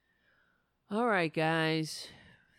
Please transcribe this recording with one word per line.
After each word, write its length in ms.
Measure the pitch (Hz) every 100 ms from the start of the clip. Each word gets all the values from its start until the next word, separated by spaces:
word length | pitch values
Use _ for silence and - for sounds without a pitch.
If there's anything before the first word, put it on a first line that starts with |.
| _ _ _ _ _ _ _ _ _
All 160 | 202 240
right, 260 | 196 165
guys. 760 | 160 156 160 160 160 156 - - - - - _